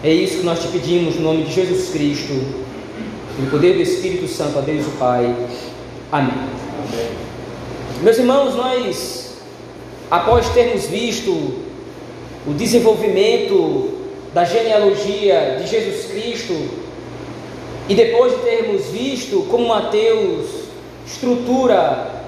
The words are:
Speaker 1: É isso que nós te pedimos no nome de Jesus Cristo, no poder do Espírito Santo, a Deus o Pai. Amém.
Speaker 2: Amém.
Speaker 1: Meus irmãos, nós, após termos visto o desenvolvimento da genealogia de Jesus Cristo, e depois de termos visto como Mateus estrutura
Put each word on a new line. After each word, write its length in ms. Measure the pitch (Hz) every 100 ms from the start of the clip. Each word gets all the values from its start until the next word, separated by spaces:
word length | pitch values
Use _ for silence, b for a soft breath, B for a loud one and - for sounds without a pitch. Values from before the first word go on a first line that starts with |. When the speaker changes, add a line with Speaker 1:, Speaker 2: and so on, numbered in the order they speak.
Speaker 1:
É 100 | 156
isso 240 | 165 185 -
que 80 | 175
nós 160 | 165
te 60 | -
pedimos 480 | 180 156 175 165 147
no 60 |
nome 220 | 160 160
de 80 | 147
Jesus 360 | 143 180 180 -
Cristo, 440 | 160 147 139 - 135 131 - - - - - - - - -
no 100 | 131
poder 240 | 147 175
do 80 | 175
Espírito 460 | 170 - 180 180 160
Santo, 320 | - 147 143
a 20 |
Deus 240 | 139 151 147
o 60 |
Pai. 440 | - 127 123 120 120 - - - - - - -
Amém. 200 | 147 131
Speaker 2:
Amém. 800 | - - 127 - - - 117 - - - - - - - - - -
Speaker 1:
Meus 140 | 180 226
irmãos, 380 | 247 269 277 240
nós, 840 | 254 254 220 170 - - - - - - - - - - -
após 400 | 170 214 240 226
termos 360 | 247 240 208 143
visto 440 | 196 233 202 202 165 139 120 - - - - - - - - -
o 60 |
desenvolvimento 1400 | 147 233 233 220 214 214 185 214 240 - 190 160 139 - - - - -
da 100 | 139
genealogia 1120 | 175 233 226 214 202 - 202 208 202 175 143 127
de 80 | 175
Jesus 380 | 220 190 - -
Cristo, 500 | 202 233 226 - 165 131 - - - - - - - - - - - -
e 60 |
depois 400 | 196 226 233 247
de 60 | 254
termos 460 | 240 226 214 196 -
visto 580 | 190 262 262 - 202 -
como 180 | 233 233
Mateus 800 | 220 - 208 226 220 190 156 - - - - - - -
estrutura 1040 | - 247 240 240 254 254 196 165 - - -